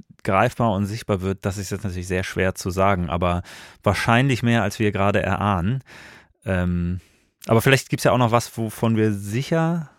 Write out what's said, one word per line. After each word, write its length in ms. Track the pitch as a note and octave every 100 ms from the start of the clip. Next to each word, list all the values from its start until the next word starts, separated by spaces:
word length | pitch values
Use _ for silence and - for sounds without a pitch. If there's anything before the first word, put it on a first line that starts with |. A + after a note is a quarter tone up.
| - _
greifbar 500 | - G2 B2 - A#2
und 140 | G2 G2
sichtbar 340 | A2+ - G2
wird, 240 | F#2+ G2
das 140 | G2+ F#2+
ist 120 | F#2+
jetzt 140 | F#2+
natürlich 240 | G2 F2+ F2+
sehr 160 | F#2
schwer 300 | F#2 - F#2
zu 160 | - G2
sagen, 400 | F2+ G2 F#2 E2+
aber 320 | E2+ F2+ F2 - - - -
wahrscheinlich 600 | G#2 F2+ - A#2 C#3 B2
mehr, 200 | A#2+ A#2
als 160 | G2+ -
wir 120 | G#2
gerade 300 | G2 G2 G2
erahnen. 600 | F2+ G2 G2+ F#2 F#2 C3+ - - - - _ _ -
Ähm, 540 | F#2 F2+ F2 F2 F2+ - _ _ _ -
aber 140 | A2+
vielleicht 300 | C#3 C3+ -
gibt's 140 | C#3
ja 80 | B2+
auch 60 | A#2+
noch 140 | A#2
was, 240 | A#2 - -
wovon 400 | A2 - A#2 A2
wir 160 | A2
sicher, 800 | G2+ G2+ A2+ C#3 E3 E3 E3+ D3